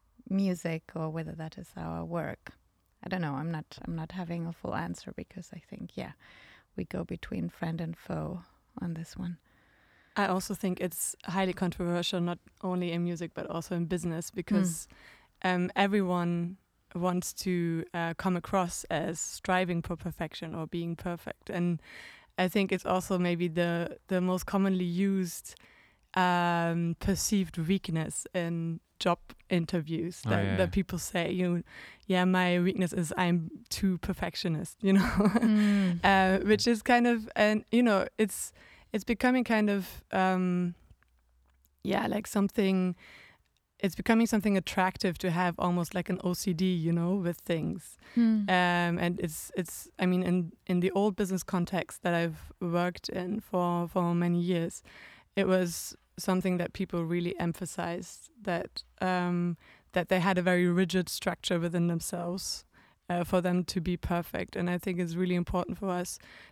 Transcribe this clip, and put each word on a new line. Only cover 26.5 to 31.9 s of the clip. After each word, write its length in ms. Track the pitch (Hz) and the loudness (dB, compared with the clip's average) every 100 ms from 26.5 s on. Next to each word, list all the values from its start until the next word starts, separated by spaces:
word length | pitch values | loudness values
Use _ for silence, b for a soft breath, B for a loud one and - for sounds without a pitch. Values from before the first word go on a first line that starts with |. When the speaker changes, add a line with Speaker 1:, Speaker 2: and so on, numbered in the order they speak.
| 170 170 170 170 170 | 2 0 0 -2 -2
Speaker 2:
perceived 580 | 196 175 - 202 175 - | 0 0 2 0 0 -2
weakness 680 | 160 196 - 160 156 - - | 0 0 0 -2 -2 -6 -6
in 460 | 180 170 170 165 165 - - | -4 -2 -2 -4 -6 -10 -2
job 180 | 185 170 - - - | 0 0 -2 -20 -2
interviews 720 | 180 165 175 151 165 165 - 117 | 0 2 -2 -2 -4 -4 -4 0
Speaker 3:
Oh, 20 | |
Speaker 2:
that, 140 | 101 | 2
Speaker 3:
yeah, 120 | 98 95 | 4 2
Speaker 2:
that 60 | 180 | 2
Speaker 3:
yeah. 20 | |
Speaker 2:
people 260 | 202 180 180 | 0 -2 -4
say, 320 | - 180 165 | -4 -2 0
you 160 | 180 180 | 0 0
know, 140 | 175 B B B | 0 B B B